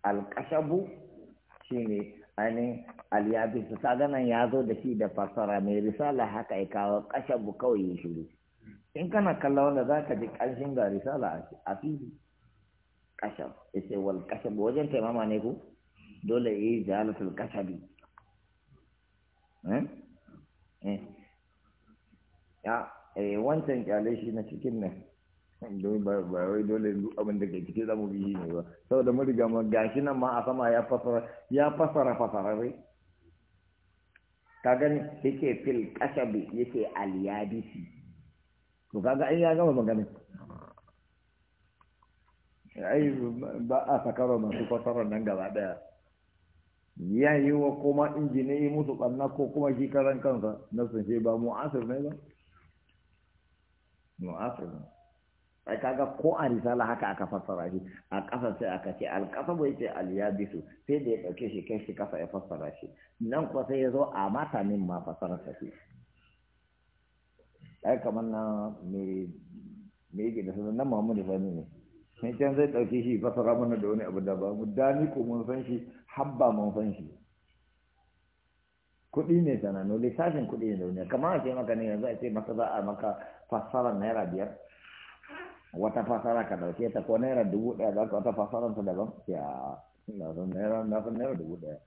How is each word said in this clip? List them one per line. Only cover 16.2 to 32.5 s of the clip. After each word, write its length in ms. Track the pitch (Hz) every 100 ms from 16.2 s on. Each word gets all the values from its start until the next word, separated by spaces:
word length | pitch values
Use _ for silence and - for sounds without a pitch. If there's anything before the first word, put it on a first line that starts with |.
Dole 280 | 101 120 120
ya 80 | 104
yi 260 | 107 117 95
jalatul 480 | 98 107 104 95
kashabi. 480 | - 113 107 92 87 - _ _ - _ _ _ _ _ - _ _ _ _ _ _ _ _
Eh? 180 | 87 123 - - - - - - - _ _ _
Eh. 180 | 95 101 - - - _ _ _ _ _ _ _ _ _ _ _ _ _
Ya, 220 | - 117 - - -
eh, 200 | 95 104 101
wancan 440 | 123 156 147 127
kyale 300 | 98 104 107 117
shi 120 | 113
na 120 | 110
cikin 380 | 107 - 131 113
nan. 140 | 95 92 - _ _ _ _ _ 117 98
Don 220 | 98 107
ba, 200 | 98 101
ba 240 | 87 90 90
wai 120 | 107
dole 300 | 104 110 107
duk 200 | 101 101 -
abin 200 | 107 104
da 80 | 98
ke 160 | 90 87
ciki 200 | 98 110
za 80 |
mu 120 | 110 104
bi 120 | 98
shi 160 | 98
ne 180 | 95 85
ba. 100 | 85 85 - _
Saboda 220 | 131 123
mun 140 | 123 139
riga 220 | 120 117
mun 220 | 113 110
gashi 300 | 110 110 131
nan 180 | 143 135
ma 200 | 127 120
a 60 |
sama 260 | 117 131 117
ya 120 | 117 113
fassara, 400 | 123 123 117 117 - -
ya 200 | 135 147
fassara 400 | 147 160 151 127
fassararre. 600 | 117 113 101 98